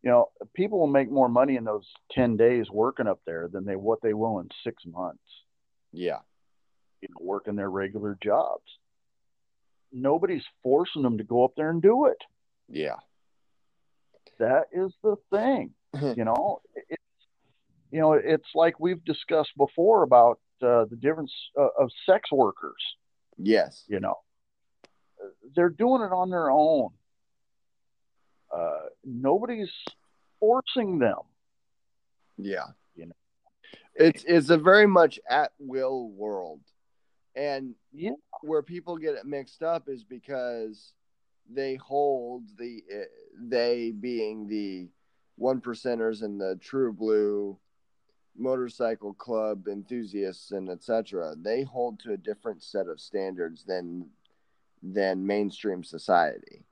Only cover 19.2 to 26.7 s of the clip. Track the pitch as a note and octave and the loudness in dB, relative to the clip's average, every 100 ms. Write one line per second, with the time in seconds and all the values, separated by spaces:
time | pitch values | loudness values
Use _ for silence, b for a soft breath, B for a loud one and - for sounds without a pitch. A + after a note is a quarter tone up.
19.2 | - D#3+ D3 - C#3 - F3+ A3 D3 B2 | 0 0 0 0 0 4 4 6 8 10
20.2 | A#2+ A#2 _ _ B2 A#2+ A2 A#2 C3+ D#3+ | 8 6 _ _ 4 4 2 0 -2 -2
21.2 | C#3+ - - C#3 C3+ - C3 - - F#3+ | -6 -12 -8 2 2 4 0 0 4 4
22.2 | - C#3 A2 - D2+ - - - _ _ | 4 4 4 2 -12 -10 -12 -12 _ _
23.2 | _ - F#2+ G#2+ C#2 - _ G2+ F#2+ - | _ -6 2 2 2 -6 _ -6 -4 -6
24.2 | _ _ _ _ _ _ - _ _ _ | _ _ _ _ _ _ -20 _ _ _
25.2 | G2 _ A#2+ D3 F3 D3+ A#3 C4 G#3 F3+ | -20 _ -6 0 0 2 2 2 0 -2
26.2 | F#3 F3+ D#3 C#3+ D3+ | -2 -2 2 4 4